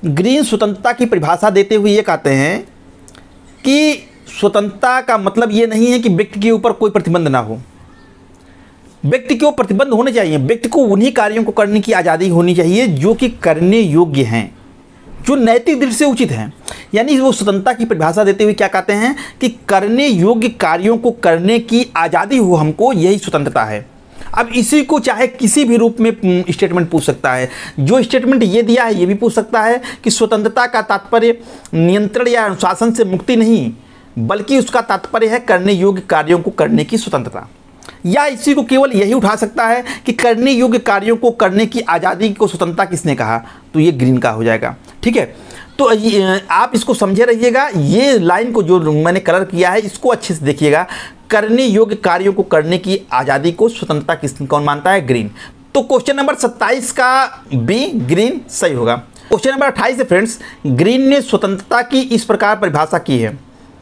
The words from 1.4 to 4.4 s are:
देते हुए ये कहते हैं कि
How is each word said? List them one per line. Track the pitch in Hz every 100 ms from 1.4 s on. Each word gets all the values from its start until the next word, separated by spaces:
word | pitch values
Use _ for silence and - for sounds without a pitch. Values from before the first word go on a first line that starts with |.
| 208
देते | 196 196
हुए | 214 208
ये | 208
कहते | 208 160 147
हैं | 135 143 202 - - - - - - - - - -
कि | 269 277 302 285 - - - -